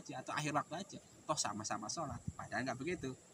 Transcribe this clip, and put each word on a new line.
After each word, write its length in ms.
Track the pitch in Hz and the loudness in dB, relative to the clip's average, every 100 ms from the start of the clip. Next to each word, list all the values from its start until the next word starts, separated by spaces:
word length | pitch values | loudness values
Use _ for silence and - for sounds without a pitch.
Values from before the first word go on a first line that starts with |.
aja 160 | - 135 | -2 -4
atau 160 | - 143 | 0 2
akhir 160 | 151 | 4
waktu 220 | 143 - 160 | 4 2 -2
aja. 240 | 202 131 - - | -4 -10 -14 -6
Toh 160 | - 151 | 0 2
sama-sama 480 | 104 104 107 107 107 | 2 0 0 0 0
sholat. 320 | 170 143 120 - - | 0 0 -2 -4 -4
Padahal 320 | - 104 131 | 0 2 2
nggak 120 | 120 | 0
begitu. 340 | 151 175 131 - - | 0 0 0 -4 -10